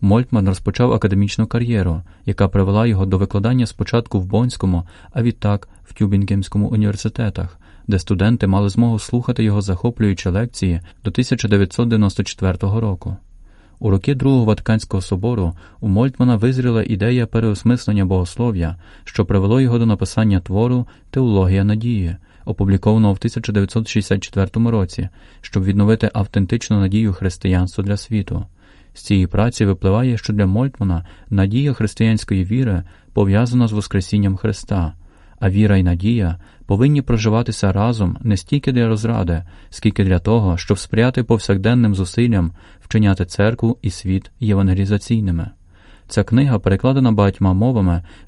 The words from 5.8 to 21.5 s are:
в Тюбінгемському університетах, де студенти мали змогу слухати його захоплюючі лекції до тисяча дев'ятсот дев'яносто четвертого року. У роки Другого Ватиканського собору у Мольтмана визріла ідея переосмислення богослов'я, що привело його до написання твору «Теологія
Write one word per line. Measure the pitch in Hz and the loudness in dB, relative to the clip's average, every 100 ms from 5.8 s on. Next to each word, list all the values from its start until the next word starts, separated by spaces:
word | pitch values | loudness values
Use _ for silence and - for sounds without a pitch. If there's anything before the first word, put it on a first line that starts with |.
в | - | -14
Тюбінгемському | - 104 98 98 98 92 104 101 | -2 0 0 0 -2 -2 -2 0
університетах, | 110 104 101 113 - 110 - 90 - - - - | 0 0 -2 -6 -4 -4 -4 -8 -10 -20 -14 -4
де | 98 | -2
студенти | - 95 104 120 98 | 0 0 2 2 2
мали | 95 101 | 2 0
змогу | 104 120 110 | 2 0 0
слухати | - 123 120 120 | -2 -4 -2 0
його | 110 101 | 0 0
захоплюючі | 98 90 120 - 104 92 95 | 0 -2 -2 0 0 0 -2
лекції | 92 120 - 95 82 - - | -2 -2 -2 -2 -2 -6 -10
до | 101 | -6
тисяча | 107 127 123 107 | -2 -2 -2 2
дев'ятсот | 101 92 - 117 | 2 2 0 0
дев'яносто | 110 101 - | 2 2 0
четвертого | 98 - 95 90 98 110 | -6 -2 -2 -2 -2 -2
року. | 110 92 - 92 - - - - - - | -2 -4 -8 -12 -14 -20 -20 -20 -20 -6
У | 110 | 0
роки | 95 143 | 0 0
Другого | 135 131 131 | 0 2 2
Ватиканського | 110 104 - 220 - 95 | 2 0 0 -2 0 -6
собору | - 92 113 117 87 85 - - | -2 -2 -2 -2 -2 -4 -14 -8
у | 110 | -2
Мольтмана | 98 131 - 127 113 | 0 0 2 0 2
визріла | 117 127 123 113 | 0 0 0 0
ідея | - 101 107 123 113 | 0 -2 0 0 0
переосмислення | 117 110 101 117 123 - 104 | 0 0 0 0 0 0 0
богослов'я, | 95 95 90 - 120 98 82 - - - | 2 0 -2 -2 -4 -2 -4 -6 -14 -20
що | - - | -10 -4
привело | 98 98 98 123 | 0 2 2 2
його | 127 117 | 2 2
до | 113 | 2
написання | 101 117 - 110 95 | 0 -2 0 2 2
твору | - 95 120 127 123 - _ | 0 0 0 0 -4 -10 _
«Теологія | 131 127 98 92 | -2 2 2 2